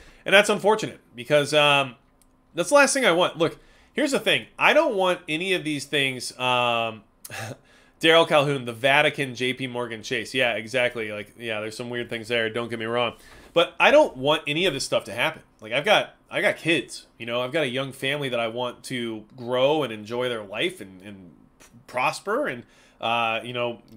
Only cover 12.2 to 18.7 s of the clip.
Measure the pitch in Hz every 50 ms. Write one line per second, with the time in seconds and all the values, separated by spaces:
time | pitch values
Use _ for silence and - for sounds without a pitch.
12.2 | 110 110 120 117 113 110 110 120 120 113 120 113 110 113 117 120 120 113 - -
13.2 | - - - - - - - 165 170 - - - 170 214 254 302 302 254 - 131
14.2 | 131 147 156 156 - 147 147 165 190 180 139 131 - - 131 117 - 110 98 117
15.2 | 131 156 147 - - _ _ - 107 110 117 139 160 208 196 151 123 - - _
16.2 | _ - 110 151 190 185 - - - 156 170 143 - - - - - _ _ -
17.2 | 113 120 117 123 123 127 135 165 151 127 120 131 139 135 120 - 135 135 143 147
18.2 | 143 131 123 117 117 113 113 123 123 123